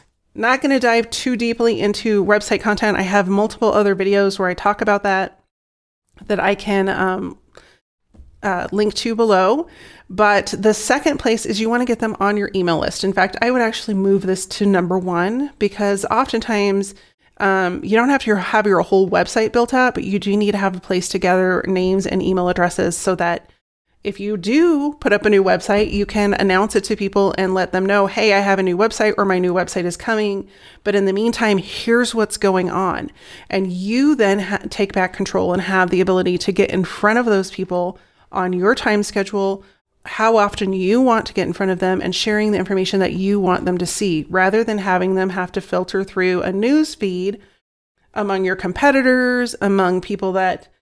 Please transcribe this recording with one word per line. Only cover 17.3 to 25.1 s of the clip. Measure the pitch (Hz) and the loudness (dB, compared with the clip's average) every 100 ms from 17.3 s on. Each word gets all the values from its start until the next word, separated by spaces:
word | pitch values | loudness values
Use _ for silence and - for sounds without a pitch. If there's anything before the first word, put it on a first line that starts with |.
| - | -4
um, | 196 190 180 180 | 0 0 0 -4
you | 190 220 | 0 2
don't | 254 | 4
have | 277 | 2
to | 220 202 | 2 0
have | 180 214 208 | 0 0 2
your | 180 | 2
whole | 180 190 190 | 4 2 4
website | 180 175 226 220 | 2 0 0 0
built | 240 240 | 0 2
up, | 262 254 - | 2 2 0
but | |
you | 190 196 | -4 -2
do | 196 208 | 0 0
need | 208 | 2
to | 202 | 0
have | 196 180 | -2 -4
a | |
place | - 185 180 | -4 -2 -2
to | 190 | -2
gather | 180 185 185 180 - | 2 2 2 0 0
names | 185 185 190 185 | 0 0 0 0
and | 190 | -2
email | 185 185 180 | 0 0 0
addresses | 180 175 - 185 - | 0 0 0 -2 -2
so | 196 180 | -2 0
that | 175 170 - _ _ _ _ _ | -2 -4 -8 _ _ _ _ _
if | 202 196 | -10 -8
you | 208 208 | -6 -4
do | 196 285 349 294 294 294 | 0 2 4 2 -2 -2
put | 254 | 0